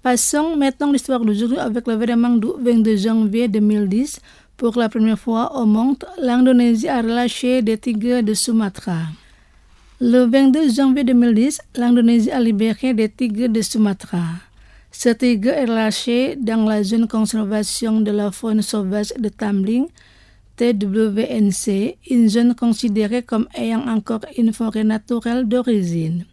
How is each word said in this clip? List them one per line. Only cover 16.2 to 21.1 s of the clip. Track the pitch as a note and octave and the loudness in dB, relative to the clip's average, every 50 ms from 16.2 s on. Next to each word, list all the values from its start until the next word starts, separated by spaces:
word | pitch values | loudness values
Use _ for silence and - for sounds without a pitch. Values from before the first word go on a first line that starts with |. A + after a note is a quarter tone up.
| C4 C4+ - | 0 -2 -4
dans | C#4 B3 G#3+ A3+ A3+ A3 | -6 -4 -4 -2 0 0
la | A3 G#3+ G#3 G3+ | 0 0 -2 -2
zone | F#3+ A3+ A3+ A#3 A3 | -2 0 0 -2 0
conservation | - A3 G#3+ G3+ - A3 G#3+ G3 G#3+ G#3+ G#3 - - - A#3 A3+ A3 A3 | 0 -2 -2 -2 -2 -4 -4 -2 -4 -4 -4 -4 -6 -6 -4 -2 0 0
de | G#3+ G#3 | 0 0
la | G#3 G#3 G#3 G#3 | 0 -2 -2 -4
faune | F#3+ - - A3+ G#3+ G#3+ | -6 -6 -6 -2 -2 -2
sauvage | G#3 - - G#3+ G3 F#3 G3 G#3 G#3 G#3 - - | -2 -2 -4 -4 -4 -4 -4 -4 -4 -6 -6 -6
de | A3 | -6
Tambling, | G#3 - - A3 G#3 G3+ G3 F#3+ G3+ A3+ B3 C#4 E4+ _ _ _ _ _ _ _ _ _ _ _ _ _ | -6 -6 -6 -4 -2 -2 -2 0 0 0 -2 -2 -4 _ _ _ _ _ _ _ _ _ _ _ _ _
T | - A#3+ A#3+ | -2 0 0
W | A#3 G3+ G#3 G3 F#3+ A3 A3 A3 | 0 0 -2 -2 0 0 0 0